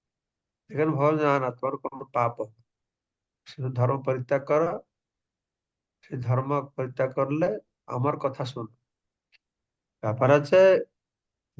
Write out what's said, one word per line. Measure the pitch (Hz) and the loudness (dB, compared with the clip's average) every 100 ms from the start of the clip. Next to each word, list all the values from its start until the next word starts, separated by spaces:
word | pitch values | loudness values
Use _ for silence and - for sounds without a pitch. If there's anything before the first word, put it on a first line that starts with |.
| _ _ _ _ _ _ - | _ _ _ _ _ _ -10
এখানে | 139 156 | -2 0
ভগবান, | 143 147 156 | 2 2 2
"না, | 151 143 | 2 2
না, | 131 | 0
তোমার | 120 131 139 | -4 -6 -6
কোনো | - 135 127 | -8 -12 -6
পাপ | 123 120 | -2 -2
হবে | 120 110 | -2 -12
না। | _ _ _ _ _ _ _ _ _ - | _ _ _ _ _ _ _ _ _ -20
শুধু | - 131 | -10 -6
ধর্ম | 127 123 135 | -2 0 0
পরিত্যাগ | 131 131 123 139 135 | -2 -4 -2 -2 0
করো, | 151 165 254 - _ _ _ _ _ _ _ _ _ _ _ | 0 0 -4 -10 _ _ _ _ _ _ _ _ _ _ _
সেই | - 135 | -12 -8
ধর্ম | 120 123 139 143 135 | -2 -2 -2 -4 -4
পরিত্যাগ | - 131 - 131 | -8 -8 -4 -4
করলে | 131 135 151 180 208 - _ - | -2 -2 0 -2 -4 -10 _ -10
আমার | 123 139 147 | -4 -2 -2
কথা | 139 - 127 | -4 -4 -10
শোনো।" | 123 110 _ _ _ _ _ _ _ _ _ _ _ _ _ | -10 -12 _ _ _ _ _ _ _ _ _ _ _ _ _
ব্যাপার | 110 117 131 | -6 0 4
আছে, | 147 147 185 190 185 - _ _ _ _ _ _ | 4 6 6 8 6 2 _ _ _ _ _ _